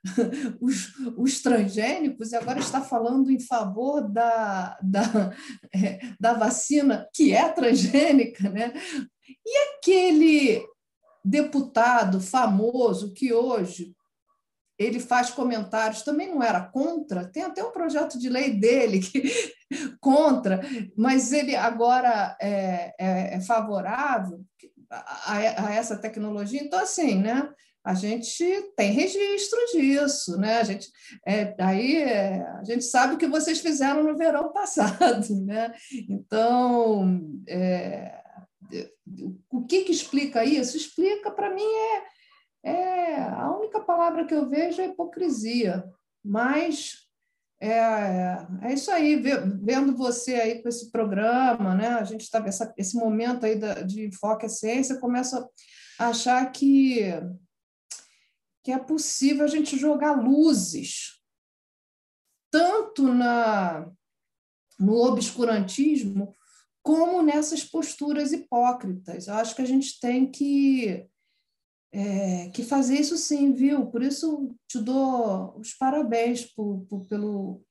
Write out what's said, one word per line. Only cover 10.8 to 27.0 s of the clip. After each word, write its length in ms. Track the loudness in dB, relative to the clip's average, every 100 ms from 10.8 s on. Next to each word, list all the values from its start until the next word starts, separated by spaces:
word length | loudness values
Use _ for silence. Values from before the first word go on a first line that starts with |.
| _ _ _ _
deputado 960 | 0 2 2 0 -2 2 4 4 4 0
famoso 920 | 0 2 2 2 2 2 2 0 -6
que 200 | -4 0
hoje 600 | 2 2 0 -2 -6 -14 -16 _ _ _ _ _ _ _ -4
ele 200 | -4 -4
faz 320 | 0 2 2
comentários, 720 | -2 -2 -2 -4 -2 -2 -4
também 280 | -4 -4 -2
não 120 | -2
era 200 | 0 0
contra, 640 | -2 -4 -2 -4 -6 -8 -6
tem 160 | -8
até 200 | -8 -6
um 80 | -8
projeto 480 | -4 -4 -2 -4 -4
de 120 | -4
lei 200 | -2 0
dele 500 | 2 4 4 4 2
que, 220 | 0 -2 -2 -2 -4 -8 -12
<laughs> 300 | -8 -8 -2
contra, 600 | 4 6 6 4 2 -2 -2 -8 -8 0
mas 360 | 4 4 2
ele 220 | 0 0
agora 800 | 0 0 2 2 4 4 2 -2 -4
é, 540 | -4 -2 -2 -4 -6 -6
é, 380 | -2 0 -2 -6
é 40 |
favorável 1040 | 0 0 0 -4 -4 -4 -2 -2 -4 -10 -18 _ -20 _ _
a, 440 | -16 -14 -10 -4
a, 320 | 0 0 0 -2
a 80 |
essa 240 | -2 -2 -6
tecnologia. 640 | -8 -8 -6 -6 -6 -6
Então, 160 | -4 -2
assim, 380 | -2 0